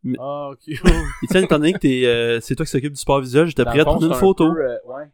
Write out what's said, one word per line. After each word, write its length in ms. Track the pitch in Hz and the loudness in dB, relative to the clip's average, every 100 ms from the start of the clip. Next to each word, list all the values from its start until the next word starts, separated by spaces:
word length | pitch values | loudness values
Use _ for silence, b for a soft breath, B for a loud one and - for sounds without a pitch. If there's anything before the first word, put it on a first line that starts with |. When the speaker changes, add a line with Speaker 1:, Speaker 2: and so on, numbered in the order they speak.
Speaker 1:
Mais 140 | - 120 | -6 -6
Speaker 2:
Ah, 320 | 131 143 143 | -8 -10 -12
ok. 80 | 135 - | -16 -14
<laughs> 560 | 156 - 160 151 - | -2 2 2 -2 -8
Speaker 1:
Étienne, 200 | 131 180 | 0 0
étant 140 | 202 151 | 2 2
donné 160 | 151 | 2
que 60 | 190 | 0
t'es, 240 | 151 127 123 | 0 2 2
euh, 340 | 117 117 117 | 2 0 -2
c'est 160 | - 127 | -4 -6
toi 100 | 160 | -2
qui 60 | |
s'occupe 220 | 135 143 | -4 -4
du 60 | 143 | -8
support 200 | - 139 | 0 0
visuel, 280 | 131 131 170 | 2 2 2
je 60 | - | 2
te 60 | |
Speaker 2:
Dans 60 | 117 | 0
Speaker 1:
prie 80 | 120 | 2
Speaker 2:
le 40 | |
Speaker 1:
de 60 | 151 | 2
Speaker 2:
fond, 20 | 160 | 2
Speaker 1:
prendre 100 | 160 | 0
une 60 | |
Speaker 2:
c'est 40 | 135 | 2
un 20 | |
Speaker 1:
photo. 340 | 190 185 160 | 2 4 2
Speaker 2:
peu, 80 | 165 | 2
euh, 140 | 131 120 - | -4 -6 -12
ouais. 180 | 131 147 | -16 -16